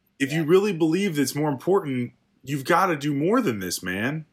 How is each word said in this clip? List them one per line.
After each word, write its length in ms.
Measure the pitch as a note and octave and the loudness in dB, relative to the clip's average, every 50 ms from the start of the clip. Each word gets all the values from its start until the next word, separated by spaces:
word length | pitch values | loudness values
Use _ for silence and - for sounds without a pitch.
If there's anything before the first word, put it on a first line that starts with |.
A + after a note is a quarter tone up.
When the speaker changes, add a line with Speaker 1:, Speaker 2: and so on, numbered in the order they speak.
| _ _ _ - | _ _ _ -4
Speaker 1:
if 140 | C#3 C3+ D3+ | -4 -2 0
you 80 | E3 | 0
Speaker 2:
Yeah. 60 | D#3 D3 | 2 4
Speaker 1:
really 240 | F#3 G3 G#3 G#3+ F3 | 4 4 4 4 0
believe 420 | D#3 E3+ D#3 E3 F#3+ G3+ F#3+ D3+ | 2 0 2 2 2 0 0 0
that's 180 | D3 C3+ C3 - | 0 0 0 0
more 140 | C#3+ D#3 D3+ | -2 -2 -2
important, 640 | C3+ B2 - F3 G3 F#3+ D#3 C#3 C3 B2 A#2+ B2 - _ _ _ _ _ - | -2 -2 0 0 0 2 0 -2 -4 -4 -4 -6 -10 _ _ _ _ _ -10
you've 220 | C3+ D3 C3+ B2+ | -8 -8 -4 0
gotta 300 | - E3+ F3 F#3+ F3+ D#3+ | 2 2 4 4 2 0
do 160 | C#3 C#3+ D3+ C#3+ | -2 -2 -2 -2
more 260 | C#3 D3+ F#3+ A3+ C4+ | 0 0 2 2 2
than 200 | G#3 C3+ A2 G2 | 2 0 -2 -4
this, 220 | F#2 F2 - - | -4 -6 -6 -6
man. 440 | F#2 F#2 F#2 G2+ A2+ C#3 D#3 D#3+ D3+ _ | -6 -6 -4 -2 -2 -4 -4 -6 -10 _